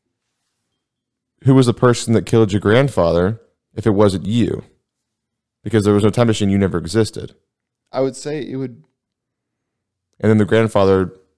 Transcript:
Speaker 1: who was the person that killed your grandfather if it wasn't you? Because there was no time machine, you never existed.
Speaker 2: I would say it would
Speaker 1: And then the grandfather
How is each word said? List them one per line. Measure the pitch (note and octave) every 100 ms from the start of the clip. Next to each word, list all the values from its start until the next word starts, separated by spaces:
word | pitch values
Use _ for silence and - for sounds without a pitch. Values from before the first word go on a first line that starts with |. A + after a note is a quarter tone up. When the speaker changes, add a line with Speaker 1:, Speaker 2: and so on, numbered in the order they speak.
| _ _ _ _ _ _ _ _ _ _ _ _ _ _
Speaker 1:
who | C3+ C3+
was | A#2+
the |
person | A2 B2 A#2+ -
that | A2 -
killed | A#2 A2
your | G2
grandfather | G2+ A2+ C#3 - E2+ E2+ F#2 A2+ _ _ _ -
if | A2+
it |
wasn't | G2 G#2 F#2 F#2
you? | A#2 G2+ - - _ _ _ _ _ _ _ _ _
Because | G#2 A2+ G2+
there |
was | G#2
no | G#2
time | G2 A#2
machine, | G#2+ G#2
you | G2
never | F#2+ E2+
existed. | E2 G#2+ G#2+ - - - _ _ _ _ _
Speaker 2:
I | B2+
would | C3+ B2+
say | D3 D3+
it | - C3
would | C3 A#2 _ _ _ _ _ _ _ _ _ _ _ _ _ _
Speaker 1:
And | G#2+
then | A2
the | G2+
grandfather | A2 A2+ G2+ G2 F#2+ F#2 - _